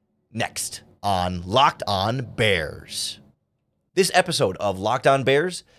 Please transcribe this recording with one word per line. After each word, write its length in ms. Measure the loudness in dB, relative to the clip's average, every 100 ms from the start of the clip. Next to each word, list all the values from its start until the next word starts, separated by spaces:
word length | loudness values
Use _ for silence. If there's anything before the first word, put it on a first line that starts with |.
| _ _ _
next 520 | -6 -6 -6 -10 -12 -18 _
on 400 | -2 0 0 -4
Locked 400 | 0 4 4 2 -4
On 340 | -2 -2 -2 -6 0
Bears. 840 | 2 2 0 -8 -12 -10 -8 -10 _ _ _ _ _ _ _
This 160 | 0 2
episode 440 | 2 2 0 0 0
of 200 | -2 -2
Locked 280 | -2 2 4
On 180 | 4
Bears 400 | 4 2 0 -6 -16